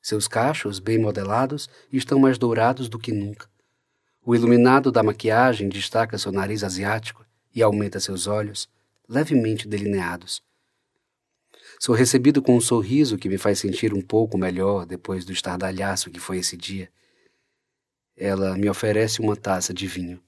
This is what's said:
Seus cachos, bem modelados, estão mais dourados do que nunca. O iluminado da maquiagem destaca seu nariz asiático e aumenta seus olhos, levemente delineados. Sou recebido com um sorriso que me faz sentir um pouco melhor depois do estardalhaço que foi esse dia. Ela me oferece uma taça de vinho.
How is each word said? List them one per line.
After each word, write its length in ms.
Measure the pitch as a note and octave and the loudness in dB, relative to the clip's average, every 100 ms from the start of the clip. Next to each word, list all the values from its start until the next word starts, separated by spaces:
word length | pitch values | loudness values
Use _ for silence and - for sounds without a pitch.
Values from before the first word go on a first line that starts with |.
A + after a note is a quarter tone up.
Seus 280 | - G#2+ - | -4 -4 -2
cachos, 500 | - B2 D#3 - G2 | 0 0 0 -6 -6
bem 180 | G2 A2+ | -2 0
modelados, 720 | G#2+ G2 G2 A2 C3 D3 - _ _ | 0 -2 -2 0 0 -4 -10 _ _
estão 280 | C3+ - C#3 | -6 0 4
mais 180 | C3+ B2 | 6 4
dourados 500 | A#2+ A2+ A#2 C3 B2 | 0 2 2 2 -6
do 120 | A2+ | -8
que 100 | - | -6
nunca. 400 | G#2+ G2+ G#2 - _ _ _ _ _ _ _ | -4 -4 -8 -18 _ _ _ _ _ _ _
O 100 | - | 0
iluminado 600 | A#2+ A#2 A#2+ B2 C3+ C3+ | 2 6 6 8 6 4
da 100 | A#2 | 2
maquiagem 680 | G#2+ G#2 A2 A2 B2+ A2 G2+ | 2 2 2 4 4 2 -2
destaca 480 | F#2+ - A2+ A2+ G#2 | -4 -4 -2 -2 -2
seu 140 | G2+ | -4
nariz 320 | G2 G2 G#2+ | -4 -4 -4
asiático 640 | G2+ F#2 G2+ A2 A2 - _ _ _ | -4 -4 -4 -4 -6 -16 _ _ _
e 120 | A2+ | 2
aumenta 340 | A2 G#2 G#2 G2 | 2 2 -2 -4
seus 300 | - F#2+ G2 | -6 -6 -4
olhos, 400 | G#2 G#2+ G2+ - _ _ _ _ | -4 -4 -8 -12 _ _ _ _
levemente 580 | A#2 D#3 D3 A2 G#2+ G#2+ | -2 2 2 2 -2 -4
delineados. 760 | G#2 G2+ G2 F2 F2 F2 - _ _ _ _ _ _ _ _ _ _ _ _ - - | -4 -2 -2 -2 -8 -10 -14 _ _ _ _ _ _ _ _ _ _ _ _ -20 -12
Sou 160 | - A2+ | 0 4
recebido 440 | B2 C3 B2+ C#3+ | 4 6 6 4
com 160 | C3+ B2 | 6 4
um 40 | |
sorriso 580 | A2+ A#2+ G2 C3+ C#3+ G#2 | 4 0 2 2 2 0
que 100 | G2 | -4
me 100 | F#2+ | -2
faz 200 | G#2+ G2+ | 0 0
sentir 340 | G2+ F#2 A2 | -2 -2 -2
um 80 | G2+ | -2
pouco 380 | F#2 G#2+ A2 G#2+ | 0 0 0 0
melhor 480 | F#2 F#2 G2 G2+ F2 | -2 0 0 0 -4
depois 380 | F2+ - F#2+ | -12 -8 -8
do 80 | F2+ | -6
estardalhaço 800 | F#2 - F2 F#2 F#2 G2 F#2 - | -8 -6 -6 -6 -4 -4 -4 -6
que 80 | E2+ | -10
foi 180 | - F#2+ | -8 -6
esse 180 | F2+ F2 | -6 -8
dia. 360 | - G2 F2+ _ _ _ _ _ _ _ _ _ _ _ _ _ | -10 -10 -12 _ _ _ _ _ _ _ _ _ _ _ _ _
Ela 400 | G2+ F#2+ F#2+ F#2+ | -2 0 0 0
me 140 | G2+ | 0
oferece 500 | F#2+ A2 G#2 A2 - | 0 0 2 0 0
uma 140 | A2 | -2
taça 400 | G2+ - F#2 F#2 | -2 -2 -4 -4
de 140 | F2+ G2 | -6 -8
vinho. 340 | F2+ F2 F2+ | -6 -8 -10